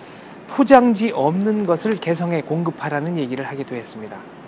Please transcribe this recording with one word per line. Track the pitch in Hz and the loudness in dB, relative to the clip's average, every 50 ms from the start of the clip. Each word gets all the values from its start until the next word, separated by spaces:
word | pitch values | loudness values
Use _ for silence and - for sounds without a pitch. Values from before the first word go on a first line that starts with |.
| - - - - - - - - - - | -20 -20 -20 -20 -20 -20 -20 -20 -18 -10
포장지 | - - 269 220 277 254 240 247 226 190 220 233 - | 0 0 6 8 8 8 8 6 4 2 0 -2 0
없는 | - 135 147 165 190 202 214 214 214 208 | 0 0 0 2 2 0 0 0 0 2
것을 | 175 170 165 - 214 220 180 | 0 0 0 2 -2 -2 -2
개성에 | - 165 170 160 175 170 175 160 | 0 -2 -2 0 0 -2 -2 -2
공급하라는 | 139 - 156 160 175 165 160 - - 151 147 143 147 165 175 165 | -2 -2 -2 -2 -2 -2 -4 -4 -6 -4 -4 -4 -4 -2 -2 -4
얘기를 | 143 120 127 127 139 | -4 -4 -4 -6 -6
하기도 | 131 143 139 135 - 127 | -8 -8 -10 -8 -8 -8
했습니다. | 120 110 - - 110 107 104 101 95 - - - - - | -10 -10 -12 -14 -14 -14 -14 -14 -16 -16 -18 -20 -20 -20